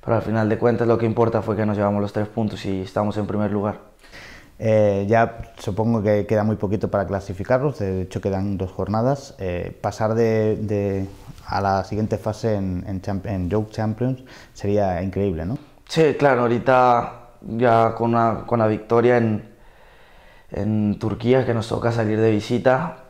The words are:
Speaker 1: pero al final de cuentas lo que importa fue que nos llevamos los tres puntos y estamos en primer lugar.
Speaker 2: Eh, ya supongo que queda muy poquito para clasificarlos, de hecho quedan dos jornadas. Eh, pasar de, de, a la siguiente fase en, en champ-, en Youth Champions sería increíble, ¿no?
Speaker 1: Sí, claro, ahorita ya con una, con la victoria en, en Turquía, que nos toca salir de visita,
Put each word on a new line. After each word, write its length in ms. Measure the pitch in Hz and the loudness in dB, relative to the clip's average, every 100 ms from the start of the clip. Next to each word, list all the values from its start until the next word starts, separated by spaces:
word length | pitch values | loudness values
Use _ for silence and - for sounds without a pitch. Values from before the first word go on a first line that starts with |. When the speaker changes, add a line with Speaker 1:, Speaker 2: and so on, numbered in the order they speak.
Speaker 1:
pero 140 | - 113 | 0 -2
al 40 | |
final 280 | 101 110 107 | 0 0 0
de 80 | 110 | 2
cuentas 280 | 120 113 117 | 2 2 2
lo 120 | 117 | 2
que 80 | 117 | 2
importa 360 | 107 113 110 | 2 2 0
fue 140 | 104 104 | -2 -2
que 100 | 107 | 0
nos 120 | 104 | 0
llevamos 240 | 101 104 | 0 0
los 100 | 101 | -2
tres 160 | - 104 | -4 -6
puntos 380 | - 107 95 101 | -2 -4 -4 -6
y 160 | 95 | -6
estamos 340 | 95 - 104 101 | -4 -2 -2 -2
en 100 | 101 | -4
primer 240 | 101 104 | -2 -2
lugar. 340 | 104 104 - - _ - - - - - - | -2 -2 -6 -12 _ -20 -20 -20 -20 -20 -6
Speaker 2:
Eh, 460 | 110 110 104 98 101 | 2 4 4 2 2
ya 460 | 113 113 - - - | 4 2 -2 -16 -10
supongo 420 | - 98 110 117 | -8 -2 0 2
que 240 | 104 104 101 | 2 2 2
queda 180 | 110 | 0
muy 120 | 107 107 | 2 0
poquito 340 | 101 101 95 | -2 -2 -2
para 160 | 101 90 | -2 -2
clasificarlos, 760 | 98 - 92 98 127 147 131 | -4 -6 -10 0 0 0 -2
de 220 | 98 95 | -4 -4
hecho 180 | 92 - | -4 -4
quedan 360 | 98 95 101 95 | -2 -2 -4 -4
dos 140 | 92 | -6
jornadas. 640 | - 95 107 120 143 - - | -6 -4 0 0 -2 -6 -10
Eh, 400 | 95 87 87 - | -6 -6 -6 -6
pasar 340 | 104 - 110 113 | -6 -2 -2 2
de, 400 | 113 110 107 110 | 2 2 0 -2
de, 520 | 107 104 101 98 98 - - - - | -2 -2 -2 -2 -6 -12 -20 -20 -6
a 160 | 95 | -2
la 220 | 98 98 | 0 0
siguiente 340 | 92 104 107 107 | -2 -4 -2 -2
fase 380 | - 104 113 104 | -4 -4 -2 -2
en, 280 | 95 90 - | -2 -6 -6
en 140 | 95 | -8
champ-, 260 | 92 98 - | -6 -6 -4
en 220 | 95 87 | -4 -2
Youth 200 | 104 107 | -2 -4
Champions 540 | - 110 107 123 131 - - - | -4 -4 -2 -4 -4 -10 -20 -20
sería 480 | - 101 101 101 87 | -8 -2 0 2 0
increíble, 420 | 95 92 101 82 82 | -2 -2 -2 -2 -4
¿no? 120 | 135 - - _ | -6 -10 -20 _
Speaker 1:
Sí, 280 | - 160 127 | 2 2 4
claro, 240 | 143 127 | 4 4
ahorita 840 | 120 120 120 127 123 120 117 - - - | 2 2 4 6 6 4 0 -10 -20 -20
ya 520 | - 113 123 113 113 110 | -10 0 4 6 4 2
con 160 | 117 | 0
una, 340 | 117 117 104 - | 2 2 0 -2
con 140 | 117 | 2
la 80 | 110 | 2
victoria 500 | 107 - 117 120 123 | 0 2 4 4 4
en, 300 | 113 107 - - - - - - - - - - - | 2 -2 -6 -20 -20 -20 -20 -20 -20 -20 -20 -20 -12
en 460 | - 101 107 104 101 | -6 -2 0 0 0
Turquía, 460 | 110 101 117 131 120 | -4 -2 2 2 2
que 80 | |
nos 140 | 113 101 | -2 -2
toca 240 | 107 117 | -2 -2
salir 280 | 117 107 110 | -2 0 2
de 120 | 110 | 2
visita, 720 | 107 104 120 131 131 170 - - | 2 0 0 2 2 -2 -10 -12